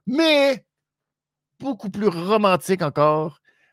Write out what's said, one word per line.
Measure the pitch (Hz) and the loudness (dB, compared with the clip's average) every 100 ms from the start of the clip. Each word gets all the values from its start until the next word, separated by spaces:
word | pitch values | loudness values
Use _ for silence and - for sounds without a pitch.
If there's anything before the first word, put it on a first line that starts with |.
| - | -6
mais | 285 320 294 277 247 - _ _ _ _ _ _ _ _ _ | 0 2 4 2 0 -8 _ _ _ _ _ _ _ _ _
beaucoup | 262 226 208 | -8 -8 -8
plus | 202 208 | -4 -2
romantique | 170 180 220 208 180 - 190 | -2 -2 0 2 0 0 -2
encore, | 147 147 151 151 160 - _ _ _ | -2 2 2 2 -2 -8 _ _ _